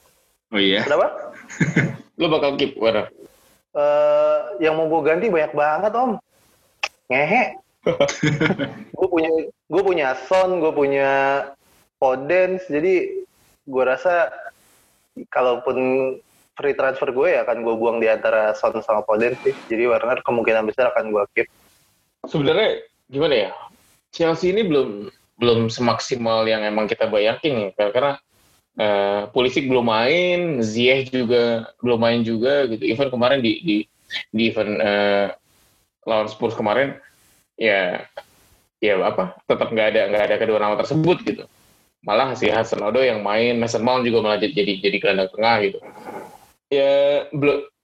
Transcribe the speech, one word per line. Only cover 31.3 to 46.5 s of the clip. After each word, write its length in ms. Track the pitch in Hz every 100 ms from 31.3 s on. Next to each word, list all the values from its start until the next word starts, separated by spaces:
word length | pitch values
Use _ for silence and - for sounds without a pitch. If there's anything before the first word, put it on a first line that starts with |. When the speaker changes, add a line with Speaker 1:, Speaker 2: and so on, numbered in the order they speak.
| 120 117 113 113 -
Speaker 3:
belum 240 | 120 113
main 160 | 117 117 113
juga 400 | 113 123 143 131
gitu. 160 | 113
Even 240 | - 117 139
kemarin 320 | 123 123 135
di, 240 | 113 -
di, 140 | - 104 - _ _ - - 110
di 160 | 113
event, 240 | 107 104 104
eh, 480 | 104 101 101 101 98 - _ _ _ _ _ _ 107
lawan 240 | 110 107
Spurs 240 | - 117 -
kemarin, 400 | 107 113 139 - - _ _ _ _ -
ya, 400 | - 98 90 - - - - _ _ _ _ _
ya 160 | 104 95
apa? 320 | 95 - 180 -
Tetap 320 | - 123 110 110
nggak 120 | 107
ada, 100 | 107 98
nggak 160 | 104
ada 120 | 104 -
kedua 160 | 110 107
nama 240 | 104 104
tersebut 400 | - 151 160 180 -
gitu. 160 | - - _ _ _ _ _
Malah 320 | - 110 135 117
si 80 | 107
Hudson 320 | 107 110 -
Odoi 320 | 104 120 135
yang 80 | 107
main, 400 | 101 107 120 120
Mason 240 | 113 113
Mount 240 | 120 127 120
juga 160 | 113
malah 160 | 107 104
jadi, 160 | 101 92
jadi, 240 | 101 95
jadi 180 | 98 101
gelandang 320 | 101 95 95 -
tengah 200 | 113 113 98
gitu. 160 | - - - - - - - -